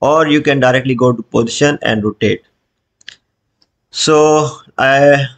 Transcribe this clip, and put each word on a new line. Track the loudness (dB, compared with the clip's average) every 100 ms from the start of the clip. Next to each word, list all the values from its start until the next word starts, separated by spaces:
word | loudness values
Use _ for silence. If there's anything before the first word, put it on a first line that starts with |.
or | 0 2 2
you | 0
can | 0 0
directly | 2 0 -2
go | 0 0
to | -2
position | -4 -4 -2 0 -2 0
and | -4 -2
rotate. | -4 -2 -4 -4 _ _ _ _ _ _ -20 -20 _ _ _ _ _ _ _
So | -8 -2 2 2 0 -2 -10 -16 -4
I, | 0 4 4 2 -2